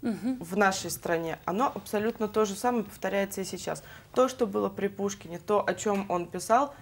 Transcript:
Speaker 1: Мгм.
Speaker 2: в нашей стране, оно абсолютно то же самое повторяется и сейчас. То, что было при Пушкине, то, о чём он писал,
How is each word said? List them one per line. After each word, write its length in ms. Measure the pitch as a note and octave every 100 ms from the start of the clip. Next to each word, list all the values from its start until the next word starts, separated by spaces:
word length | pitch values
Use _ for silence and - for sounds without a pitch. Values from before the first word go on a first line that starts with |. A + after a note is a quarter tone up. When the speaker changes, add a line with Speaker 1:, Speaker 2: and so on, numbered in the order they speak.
Speaker 1:
Мгм. 340 | A#3 F3+ A3+ B3+
Speaker 2:
в 180 | E3+ F#3+
нашей 320 | G3 F#3+ E3+
стране, 460 | - E3+ E3 E3 D#3 -
оно 260 | F#3+ C#4 G3+
абсолютно 520 | - G#3 A3 A#3 G#3
то 180 | G#3+ G#3+
же 100 | F#3+
самое 280 | B3 A#3+
повторяется 580 | G3+ - F#3+ G3 G3 G3
и 20 |
сейчас. 400 | F#3 F3+ - D#3 - - - -
То, 120 | B3+
что 180 | C4 A3
было 220 | G#3 G3
при 180 | G3+ G3
Пушкине, 520 | G3 G3+ G3+ D#3+ E3+
то, 240 | - G#3 -
о 60 | F3+
чём 300 | A3 G3+ G3+
он 160 | F3+ E3+
писал, 460 | F3+ - A#3 C#4+ -